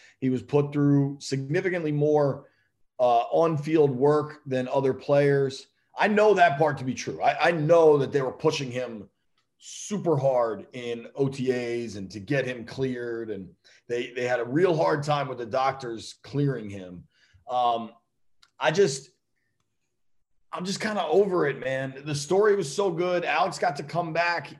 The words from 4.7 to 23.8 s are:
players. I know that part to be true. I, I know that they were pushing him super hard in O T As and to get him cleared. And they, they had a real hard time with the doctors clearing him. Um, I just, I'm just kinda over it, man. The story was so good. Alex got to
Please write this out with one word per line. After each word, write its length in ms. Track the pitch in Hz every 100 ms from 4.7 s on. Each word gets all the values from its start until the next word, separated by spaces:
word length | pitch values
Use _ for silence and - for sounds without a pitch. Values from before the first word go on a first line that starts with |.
| 139 135
players. 760 | 131 - 143 143 139 135 127 - _ _ -
I 100 | 185
know 260 | 208 214
that 240 | 190 175 147
part 200 | 156 143
to 40 |
be 100 | 131
true. 280 | 120 - 101
I, 280 | 117 147 160
I 20 |
know 460 | 175 151 170 160 147
that 140 | 131
they 100 | 143
were 100 | 131
pushing 400 | - 156 151 135
him 380 | 120 123 113 98 _ _ _ _ _
super 600 | - - - 202 156 147
hard 500 | 127 127 117 101 -
in 340 | 131 120 117 117 -
O 120 | 139
T 240 | 139 127
As 460 | 123 120 120 117 101
and 120 | 95
to 100 | 107
get 240 | 95 139 123
him 200 | 123 117
cleared. 640 | - 131 123 120 117 110
And 200 | 98 92 - _ _ -
they, 260 | 120 135 127
they 100 | 123
had 140 | 123
a 60 | 120
real 300 | 139 185 156
hard 280 | 165 156
time 240 | 147 147 131
with 100 | 120
the 80 | 117
doctors 680 | 127 131 127 123 113 101 -
clearing 460 | - 139 143 123 107
him. 340 | 101 90 90 - _ _ _ -
Um, 420 | 123 120 117 110 - _ _ _ _ _ -
I 140 | 139
just, 380 | 165 190 - - _ _ _ _ _ _ _ _ _ _ _ _ _ _
I'm 100 | 165
just 160 | 180 160
kinda 260 | 214 208 165
over 440 | 170 202 180 151
it, 100 | 120
man. 420 | 127 135 135 135 147
The 100 | 143
story 400 | - 185 214 202
was 180 | 151
so 160 | - 202
good. 360 | 165 180 175 147
Alex 340 | 147 185 156
got 160 | 185
to 80 | -